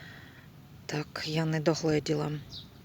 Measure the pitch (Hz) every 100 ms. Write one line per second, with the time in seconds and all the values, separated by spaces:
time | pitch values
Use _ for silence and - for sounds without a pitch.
0 | - - - - - - - - - 151
1 | 151 - 160 156 160 160 151 156 160 151
2 | 139 151 151 151 - - - -